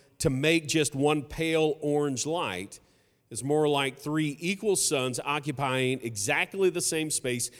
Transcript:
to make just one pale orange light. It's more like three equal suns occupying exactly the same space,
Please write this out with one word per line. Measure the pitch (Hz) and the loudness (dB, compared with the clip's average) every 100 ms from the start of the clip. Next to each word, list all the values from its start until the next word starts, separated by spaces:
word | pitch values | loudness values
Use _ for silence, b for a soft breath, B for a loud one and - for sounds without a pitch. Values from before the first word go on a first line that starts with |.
| B - | B -2
to | 156 | -2
make | 131 156 170 147 | 2 2 2 2
just | 160 143 | 0 0
one | 135 147 151 | 2 2 2
pale | 127 - 160 160 156 - | -2 -4 0 2 2 0
orange | 147 147 147 123 143 | 0 2 0 -2 -2
light. | 175 127 90 101 - b b b b b | -2 -2 -4 -8 -14 b b b b b
It's | 107 | -8
more | 131 151 151 | 0 2 4
like | 139 135 131 | 2 0 -4
three | 147 156 151 143 | -4 0 0 -2
equal | 170 202 214 180 | -4 -2 0 2
suns | - 143 127 113 | 2 2 0 -2
occupying | 143 147 143 127 135 131 127 131 | -4 -4 -4 -2 0 2 0 0
exactly | 117 104 107 147 185 196 185 | -4 -4 0 0 0 2 2
the | 170 | 2
same | 175 160 156 | -2 -2 -2
space, | - 127 123 - B | -2 -2 -2 -4 B